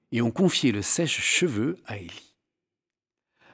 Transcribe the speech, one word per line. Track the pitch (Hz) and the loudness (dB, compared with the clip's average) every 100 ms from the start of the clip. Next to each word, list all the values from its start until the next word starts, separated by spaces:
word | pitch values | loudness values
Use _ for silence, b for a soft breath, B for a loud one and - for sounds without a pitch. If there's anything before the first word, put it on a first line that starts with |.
| _ | _
et | 117 | -2
ont | 117 | 0
confié | 117 185 - 135 | 2 2 4 2
le | 104 | 2
sèche-cheveux | 101 - 165 - - - 180 107 127 185 - | 2 0 0 -2 0 0 0 0 -2 -4 -10
à | 104 | -12
Ellie. « | 85 - - _ _ _ _ _ _ _ _ _ _ b b | -12 -18 -20 _ _ _ _ _ _ _ _ _ _ b b